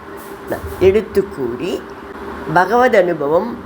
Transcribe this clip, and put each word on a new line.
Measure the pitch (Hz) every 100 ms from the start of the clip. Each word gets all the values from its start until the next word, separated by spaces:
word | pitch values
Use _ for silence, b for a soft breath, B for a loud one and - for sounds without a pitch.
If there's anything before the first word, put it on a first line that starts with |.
| - - - - - - - -
எடுத்து | 185 208 196 202 190
கூறி | - 120 120 175 285 - - - - - - -
பகவத் | 165 180 240 254 220
அனுபவம், | 175 160 143 170 226 -